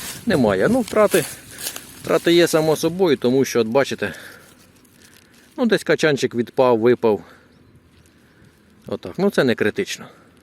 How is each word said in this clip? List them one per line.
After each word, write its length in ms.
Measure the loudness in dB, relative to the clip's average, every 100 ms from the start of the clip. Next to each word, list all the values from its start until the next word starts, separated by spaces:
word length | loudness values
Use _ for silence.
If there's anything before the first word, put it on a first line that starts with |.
| -14 -10 -2
немає. 420 | 0 2 2 0
Ну, 100 | 0
втрати, 460 | -2 0 2 2 -2 -10 -20 -16 -14 -14 -18 -12
втрати 320 | -2 0 2
є 140 | 4 4
само 280 | 2 0 0
собою, 420 | -2 0 0 2
тому 280 | 0 0 0
що, 140 | 0
от 60 | 0
бачите, 460 | 0 0 -4 -8 -8 -18 -20 -20 -20 _ _ _ _ -20 -20 _ _ _ -4
ну, 80 | 0
десь 180 | 0
качанчик 520 | 0 0 2 0 -2 -4
відпав, 440 | -4 0 2 4
випав. 420 | 4 2 2 -2 -6 -20 _ _ _ _ _ _ _ _ _ _ _ _ _ _ -12
Отак, 260 | -12 -10 -4
ну 120 | -2
це 140 | 0
не 120 | 0 0
критично. 500 | -2 -2 -6 -10 -16 -20 _ _